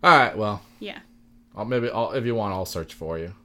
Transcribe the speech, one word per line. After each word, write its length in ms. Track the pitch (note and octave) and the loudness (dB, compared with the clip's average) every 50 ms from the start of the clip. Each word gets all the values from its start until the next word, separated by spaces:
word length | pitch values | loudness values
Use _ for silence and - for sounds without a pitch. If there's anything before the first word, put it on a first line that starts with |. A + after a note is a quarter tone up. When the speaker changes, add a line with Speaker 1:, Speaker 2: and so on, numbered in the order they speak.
Speaker 1:
All 160 | - F3+ E3+ C#3+ | 8 8 8 8
right, 200 | B2+ A#2 - G#2+ | 6 4 2 -2
well. 240 | G#2+ G#2 G2+ F#2 - _ _ _ | -2 -2 -4 -4 -8 _ _ _
Speaker 2:
Yeah. 200 | - G3+ - - - _ _ _ _ _ _ - _ _ _ | -16 -14 -14 -16 -20 _ _ _ _ _ _ -20 _ _ _
Speaker 1:
I'll, 100 | - G#2+ | -10 -6
maybe 240 | A#2 B2+ B2 A#2+ A#2+ | -2 -2 0 0 0
I'll, 220 | - G#2+ A#2 - G#2 | -2 -2 -2 -2 -2
if 120 | C3+ A#2 | -2 -2
you 100 | A#2+ A#2 | -2 -2
want, 180 | A2+ G#2+ G2+ F#2+ | -2 -2 -2 -2
I'll 120 | F#2 F#2+ | -4 -6
search 280 | - - F2+ D#2+ - - | -6 -6 -8 -8 -10 -12
for 260 | - D#2+ D#2+ E2 E2 | -12 -8 -8 -6 -6
you. 140 | E2 F2 G2 - | -8 -10 -12 -16